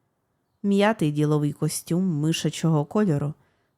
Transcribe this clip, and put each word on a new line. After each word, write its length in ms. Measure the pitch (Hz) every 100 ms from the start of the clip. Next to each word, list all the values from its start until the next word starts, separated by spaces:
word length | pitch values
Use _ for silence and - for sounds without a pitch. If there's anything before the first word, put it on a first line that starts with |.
| _ _ _ _ _ _
М'ятий 480 | 202 196 202 220 151
діловий 420 | 147 147 151 147
костюм 640 | 143 156 - - 170 190 147
мишачого 680 | 151 165 156 - 165 156 143
кольору 480 | 214 208 143 147 - _ _ _